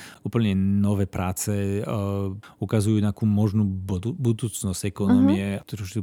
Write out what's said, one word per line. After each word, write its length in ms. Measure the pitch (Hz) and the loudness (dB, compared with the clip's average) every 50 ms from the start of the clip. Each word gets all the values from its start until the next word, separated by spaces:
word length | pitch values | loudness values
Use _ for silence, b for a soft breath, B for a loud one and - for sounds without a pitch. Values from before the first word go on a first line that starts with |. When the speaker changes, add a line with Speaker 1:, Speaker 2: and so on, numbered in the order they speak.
| B B B B B | B B B B B
Speaker 1:
úplne 260 | 101 - 117 113 107 98 95 | -2 0 2 2 2 2 2
nové 480 | 95 98 101 101 101 101 104 98 101 | 2 2 2 2 2 2 2 2 0
práce, 480 | 90 - - 92 92 92 - - - 104 | -2 -2 -4 -4 -2 -4 -4 -4 -2 -2
e, 320 | 101 101 98 98 101 113 - 117 110 98 101 101 101 98 95 95 101 B B B B | -2 -2 -2 -2 -2 -2 -2 -4 -2 -2 -2 -2 -4 -4 -4 -6 -8 B B B B
ukazujú 400 | - 95 - 110 98 107 110 107 | -4 0 0 2 2 4 2 2
nejakú 240 | 101 104 98 - - | 2 0 0 0 2
možnú 380 | 107 104 104 107 107 95 110 107 | 2 4 4 4 2 2 2 2
budu-, 540 | 98 95 95 95 98 101 90 92 113 147 180 | 2 0 -4 -4 -4 -4 -4 -2 -4 -6 -2
budúcnosť 640 | 135 117 113 110 - 110 - - - 98 90 - - 101 | 0 0 0 0 -2 -6 -6 -4 -4 -4 -4 -4 -4 -6
ekonomie, 760 | 98 - 101 98 98 101 101 - 98 95 98 101 98 98 | -4 -2 2 4 4 4 6 4 4 2 0 -2 -4 -6
Speaker 2:
Mhm. 20 | - | -8
Speaker 1:
to 100 | - - 98 | -10 -10 -10
sú 240 | 104 92 - 113 | -8 -6 -6 -6